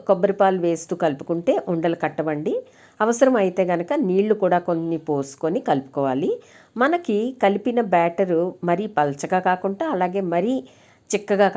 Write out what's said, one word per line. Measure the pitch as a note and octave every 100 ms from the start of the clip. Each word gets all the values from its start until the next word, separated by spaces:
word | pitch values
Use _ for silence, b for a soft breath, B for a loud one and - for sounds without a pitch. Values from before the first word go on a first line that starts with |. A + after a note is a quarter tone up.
| -
కొబ్బరి | F3+ G3 G3
పాలు | G3 F#3+ E3+
వేస్తూ | E3 - F3
కలుపుకుంటే | E3 C#3 - E3+ E3+ E4 -
ఉండలు | E3+ E3+ E3+
కట్టవండి. | D#3 D3+ D#3 D3+ E3 A4+ b b b -
అవసరం | A3 A#3 C4 B3
అయితే | F#3+ F3+ F3+
గనక | E3+ F3 D4 G#3
నీళ్లు | F#3 G#3 G#3+
కూడా | F#3 F3 F3
కొన్ని | E3 E3 E3 D#3+
పోసుకొని | C#3+ C#3 - D#3+ G3 -
కలుపుకోవాలి. | C#3+ C3+ C#3+ C3+ C3 G3 A#4+ B B B A3
మనకి | C4+ F4 D4+ G#3 A#3+ C4
కలిపిన | G3+ G3+ B3+ A#3 G#3+ F3
బ్యాటరు | E3+ E3+ F#3 E3 F3+ F3 F3
మరీ | F3 G#3+ F#3
పల్చగా | D3 C#3+ D#3+ F#3 F#3
కాకుండా, | F3+ F#3+ G3 E4 F#3+
అలాగే | F3+ F#3+ F#3
మరీ | E3+ G#3 C4 b b b b -
చిక్కగా | G3+ G#3 G3 G3